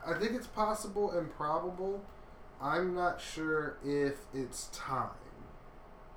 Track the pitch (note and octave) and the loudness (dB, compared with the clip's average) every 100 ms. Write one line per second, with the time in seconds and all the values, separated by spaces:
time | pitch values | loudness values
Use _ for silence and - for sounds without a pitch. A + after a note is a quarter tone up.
0 | D#3+ F3+ A3 B3 - A3 G#3+ G#3+ G#3 G3+ | -2 2 2 2 -2 2 2 2 0 2
1 | G3+ F3 D3+ - D3+ D#3+ F3+ F3+ G3 G3+ | 2 2 0 0 2 2 2 -2 -2 -2
2 | - - - - - - C#3 E3 F#3 F3+ | -6 -14 -16 -16 -16 -4 2 4 4 4
3 | F3 F3 - D#3 D#3+ D#3 D3 - C#3+ C#3+ | 4 2 -4 -2 4 4 2 -2 2 4
4 | C#3 C#3 - C3+ B2+ - - - - B2+ | 4 2 -4 -4 -4 -4 -8 -6 0 0
5 | A2 - - - - - - - - - | 0 -4 -12 -14 -14 -14 -16 -16 -16 -16
6 | - | -16